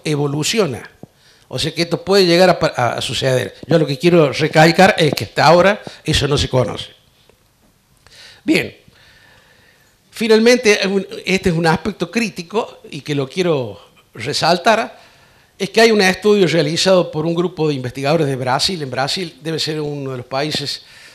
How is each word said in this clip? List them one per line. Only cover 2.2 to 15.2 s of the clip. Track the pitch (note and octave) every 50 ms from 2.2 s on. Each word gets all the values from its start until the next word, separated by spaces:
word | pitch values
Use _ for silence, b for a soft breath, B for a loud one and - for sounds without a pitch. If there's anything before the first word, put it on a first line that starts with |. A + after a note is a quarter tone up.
| F#3+
llegar | F3 E3+ F3 F#3 F3+
a | F3 F3
pa-, | E3 D3 -
a, | - B2 A#2 A#2+
a | B2+
suceder. | - - A#2+ - C3+ C3+ C3 B2 A2+ F#2+ - - - -
Yo | D#3+ E3+
lo | D#3
que | C#3 C#3+ C3+
quiero | - F3 E3+ E3+ D#3 C#3
recalcar | A#2 - D#3 D3+ - D#3+ D#3 E3+ E3 - F#3 G3 - -
es | E3 D3 -
que | - A2+
hasta | - - - C3
ahora | D3 E3 F3 F3 F#3+ G#3 G3+ B B B B B
eso | - D3+ - C#3 C3+
no | C#3+ B2+
se | - B2+
conoce. | - B2+ B2 - C2+ - - - - _ _ _ _ _ _ _ _ _ _ _ _ _ _ _ _ _ _ _ _ _ _ B B B B B B B B
Bien. | - D#4+ G#3+ B2 G2+ - _ _ _ b b b b b b b b b b b b b b b b b b b b b b b _
Finalmente, | - - A3 A3+ A3 A3 A3+ A#3+ B3+ B3 B3 G#3+ G#3 - G3 F#3+
un, | G3 G3 F#3+ - - - -
este | - F3+ F#3+ - F#3+
es | E3
un | D#3+ E3+ D#3+
aspecto | D#3+ - - A3 F#3+ - F3+ F3
crítico | - A#3 A#3 G3+ D3 - E3+ E3 G#3 G#3 - - - - - -
y | - D3+
que | - - D3
lo | C#3 C3+ B2
quiero | - F#3 F3+ F3 D#3 C#3 B2 G#2+ F#2+ - - _ _ _ _ _ -
resaltar, | B2+ A2 C3+ D3 - E3 D#3+ F3 F3+ - A#3 A3 G#3 B3 A#3+ b b b b b b